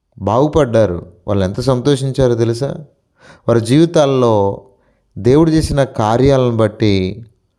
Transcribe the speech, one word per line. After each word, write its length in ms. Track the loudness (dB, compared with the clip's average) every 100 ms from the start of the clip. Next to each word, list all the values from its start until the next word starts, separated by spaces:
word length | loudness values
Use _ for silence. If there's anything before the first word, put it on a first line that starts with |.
| _ -10
బాగుపడ్డారు. 920 | -2 0 0 0 2 2 0 -2 -10 -16 -6
వాళ్ళు 180 | -2
ఎంత 160 | -2 -4
సంతోషించారో 760 | -2 -2 0 -2 -2 -2 0
తెలుసా? 500 | 0 -2 -2 -6 -10 -16 _ _ _ -20 -12 -2
వారి 120 | 0
జీవితాల్లో 1040 | 2 2 2 2 0 2 2 2 0 -4 -14 _ _ _ _ -4
దేవుడు 320 | 2 4 4
చేసిన 340 | 2 -2 -2
కార్యాలను 720 | -2 -2 -2 2 2 2 0 0
బట్టి 680 | -2 0 0 0 -2 -8 -18 _ _